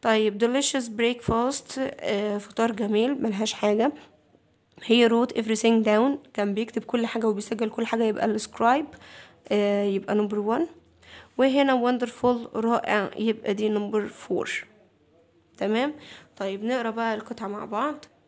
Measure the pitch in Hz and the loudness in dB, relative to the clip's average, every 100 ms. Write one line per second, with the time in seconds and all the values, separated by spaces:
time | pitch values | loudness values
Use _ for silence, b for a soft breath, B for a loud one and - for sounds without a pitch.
0 | 240 220 214 202 233 254 277 277 233 214 | 2 2 2 2 0 2 0 -2 -4 0
1 | 233 247 - 226 240 285 - - 269 - | 0 0 -2 0 0 -2 -4 -6 -6 -4
2 | - 202 208 208 208 - 226 220 214 214 | -4 -2 -2 -4 -6 -2 0 0 0 2
3 | 240 285 226 196 220 - 208 208 247 - | 2 0 -2 -2 -4 0 2 2 2 -2
4 | B _ _ _ _ _ _ - - 233 | B _ _ _ _ _ _ -20 2 6
5 | 233 233 247 - 220 220 233 226 214 214 | 6 6 2 0 0 2 4 4 4 4
6 | 254 277 - - 202 202 220 - - 240 | 4 0 -6 -4 -2 -2 -4 -6 -2 -2
7 | 226 254 226 202 208 220 220 214 226 226 | 0 0 0 0 -2 -2 -4 -2 -2 0
8 | 226 208 226 214 - - 226 269 302 - | 0 0 0 0 -4 0 2 2 0 -12
9 | B B B B - 208 202 202 202 196 | B B B B -2 0 2 2 0 -2
10 | 196 208 208 208 208 240 339 - _ _ | -2 0 0 -2 0 0 -2 -6 _ _
11 | B B B - 262 269 277 254 240 247 | B B B 0 2 4 4 4 2 0
12 | 233 - 247 247 233 - 226 233 - 214 | -2 0 0 0 -4 -4 0 0 0 0
13 | 196 - 220 220 - 202 214 208 208 214 | 0 -2 -2 -2 -2 -2 0 -2 -2 -2
14 | 208 - - 185 - - - _ _ _ | -4 -10 -6 -4 -4 -8 -10 _ _ _
15 | _ _ _ _ _ - 196 220 277 294 | _ _ _ _ _ -6 -2 0 -2 -4
16 | B B B - 196 196 220 254 233 220 | B B B -10 -8 -6 -4 -2 -4 -4
17 | 226 214 226 226 202 202 214 214 277 294 | -4 -4 -8 -10 -10 -10 -8 -4 -4 -6
18 | - _ | -14 _